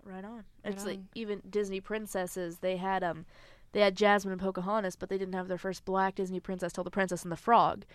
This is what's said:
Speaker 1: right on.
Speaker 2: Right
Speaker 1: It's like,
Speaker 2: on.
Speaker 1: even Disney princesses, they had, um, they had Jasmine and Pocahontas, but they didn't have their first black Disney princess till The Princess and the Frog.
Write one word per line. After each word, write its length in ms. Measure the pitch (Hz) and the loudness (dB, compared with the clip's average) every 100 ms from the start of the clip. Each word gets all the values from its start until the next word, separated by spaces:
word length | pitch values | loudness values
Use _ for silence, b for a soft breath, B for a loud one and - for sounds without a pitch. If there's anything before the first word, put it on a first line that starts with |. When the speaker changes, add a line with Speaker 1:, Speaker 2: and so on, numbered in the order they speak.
Speaker 1:
right 200 | 208 185 | -16 -14
on. 120 | 202 233 208 - | -14 -14 -18 -12
Speaker 2:
Right 100 | 208 | -8
Speaker 1:
It's 120 | 196 202 | -6 -6
like, 140 | 196 | -8
Speaker 2:
on. 100 | 190 - | -10 -8
Speaker 1:
even 260 | 220 202 - | -6 -6 -4
Disney 320 | 202 202 190 | -2 -2 -4
princesses, 800 | 190 214 214 196 180 - 175 170 | -6 -6 -4 -4 -4 -4 -6 -4
they 180 | 180 185 | -2 -2
had, 260 | 190 190 | 0 0
um, 220 | 180 160 160 b b b b | 0 -4 -10 b b b b
they 100 | - | 4
had 140 | 202 185 | 4 6
Jasmine 340 | 208 202 196 | 6 6 4
and 100 | 185 | -2
Pocahontas, 540 | 190 185 180 214 196 - | -2 -2 0 0 -2 -4
but 140 | 190 | -4
they 80 | 196 | -4
didn't 160 | 190 185 | -2 -4
have 120 | 185 | -4
their 100 | 180 | -4
first 280 | 190 180 - | -4 -6 -2
black 300 | 190 190 190 | 0 2 0
Disney 240 | 185 185 | -4 -4
princess 320 | - 185 175 | -6 -4 -4
till 120 | - | -4
The 80 | 180 | -4
Princess 320 | 208 190 175 | 0 0 0
and 80 | 180 | -4
the 40 | 165 | -4
Frog. 480 | - 233 160 196 - | 6 8 8 2 -8